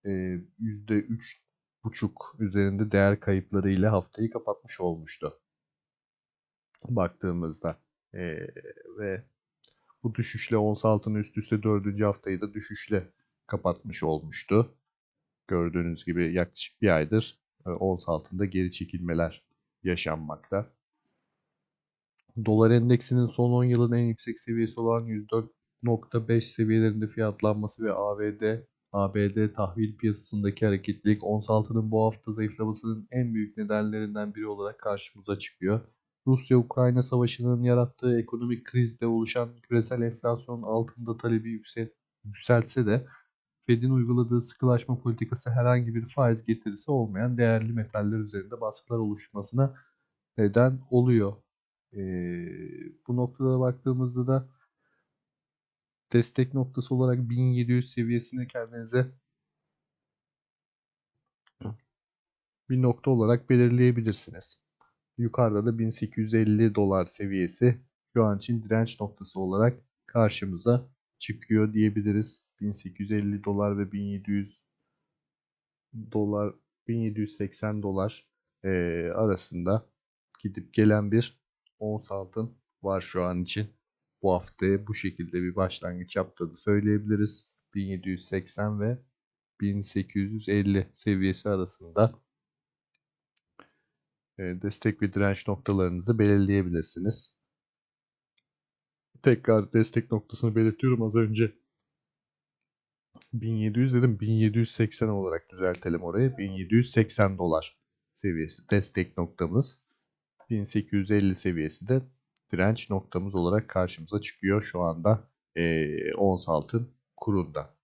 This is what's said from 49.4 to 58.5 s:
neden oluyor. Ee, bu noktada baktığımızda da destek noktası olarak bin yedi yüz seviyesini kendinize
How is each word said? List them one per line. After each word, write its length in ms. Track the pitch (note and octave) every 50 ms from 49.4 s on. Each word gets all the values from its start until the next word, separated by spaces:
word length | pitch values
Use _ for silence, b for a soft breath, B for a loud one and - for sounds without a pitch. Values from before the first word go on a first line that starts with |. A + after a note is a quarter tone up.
| G2 - - B2+ C#3 C3+ C3 b b b b b b b b _ _ _ _
neden 420 | - G#2+ G2+ G2+ A#2 B2 C3 C3 C3 C3 _
oluyor. 440 | B2+ B2 B2 B2+ A#2+ A2+ G2+ G2 G2+ - _ _ _ _ _ _ _ _ _ _ -
Ee, 40 | G#2 F#2+ F#2+ F#2 F2+ F2 F2 F2 E2+ E2+ - - - - - - - - - - _ _
bu 80 | - B2
noktada 440 | B2 B2 B2 C3 - C3+ C3 C3 B2+
baktığımızda 680 | B2+ B2+ B2+ B2+ _ C3+ B2+ B2+ B2+ B2 B2 B2 B2
da 220 | C3 C3+ C3+ C3 - _ _ _ _ _ _ _ _ _ _ _ _ _ _ _ _ _ _ _ _ _ _ _ _ _ _ _ _ _ _ _ _ -
destek 400 | A#2+ A#2 - _ - B2+ C3 C3+
noktası 420 | C3+ B2+ B2+ - B2+ B2+ - C3
olarak 340 | B2+ B2+ B2+ B2 B2+ B2 A#2
bin 140 | A#2+ B2 B2+
yedi 280 | B2+ B2 B2 A#2+ A#2+
yüz 180 | B2 B2 B2 -
seviyesini 560 | - B2 A#2 A2+ A#2+ A#2 A#2 - - B2+ B2
kendinize 580 | -